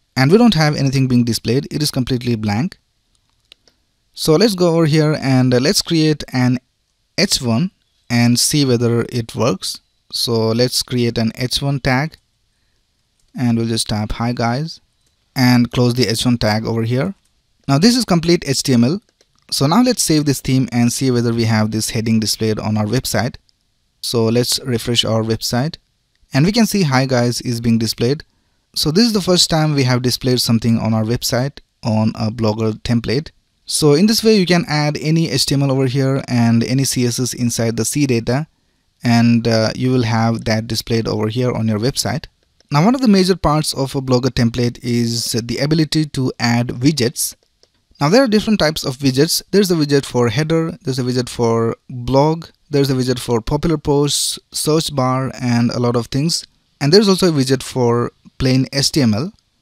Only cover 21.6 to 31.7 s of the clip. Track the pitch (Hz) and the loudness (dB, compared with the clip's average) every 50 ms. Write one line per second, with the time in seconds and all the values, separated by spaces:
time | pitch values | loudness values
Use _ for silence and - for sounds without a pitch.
21.6 | 107 107 110 110 107 - - 120 110 113 113 110 110 101 - - 110 110 107 101 | 0 0 -2 -4 -4 -4 -4 -4 -2 0 0 0 0 -2 -2 -2 -2 -2 -2 -2
22.6 | 98 104 107 107 107 104 110 131 - - - 107 104 131 - - _ _ _ _ | -2 -2 -2 -2 -2 0 -2 -2 -2 -2 -2 -2 -2 -4 -6 -10 _ _ _ _
23.6 | _ _ _ _ _ _ _ _ - - - 117 113 113 113 120 123 - - - | _ _ _ _ _ _ _ _ -8 -4 -2 0 0 2 2 0 0 0 -2 -4
24.6 | - 131 120 113 - - 120 110 - 107 110 113 110 113 110 - - - - 120 | -4 -4 -4 -4 -2 -2 -2 -2 0 0 0 -2 -2 -2 -4 -4 -4 -4 -4 -2
25.6 | 135 165 - - _ _ _ _ _ _ _ _ _ _ - 165 160 202 208 240 | -4 -4 -6 -10 _ _ _ _ _ _ _ _ _ _ 0 2 2 2 4 2
26.6 | 220 - - 202 180 143 131 127 135 131 131 120 120 123 117 - - 123 117 117 | 2 2 2 0 0 2 2 0 0 0 0 0 0 0 -2 -2 -4 -6 -6 -2
27.6 | 117 120 113 110 113 107 - - 120 120 147 160 - _ _ _ _ _ _ _ | 0 2 2 2 0 -2 -2 -2 -2 -2 -2 -2 -6 _ _ _ _ _ _ _
28.6 | _ _ _ - - 156 147 196 240 233 214 208 170 180 180 170 - - 170 156 | _ _ _ -4 -4 0 2 2 2 2 0 0 0 2 2 2 2 2 0 0
29.6 | 156 151 147 139 139 127 127 123 127 127 - - - 131 127 120 - - 117 113 | 0 0 0 2 2 2 2 0 0 -2 -2 -2 -2 0 0 0 0 0 0 2
30.6 | - 117 113 107 101 110 113 110 110 107 120 127 - - 131 117 131 143 - - | 2 2 0 0 0 0 0 0 0 -2 -2 -4 -2 -2 -2 -2 -2 -4 -6 -12
31.6 | - _ | -18 _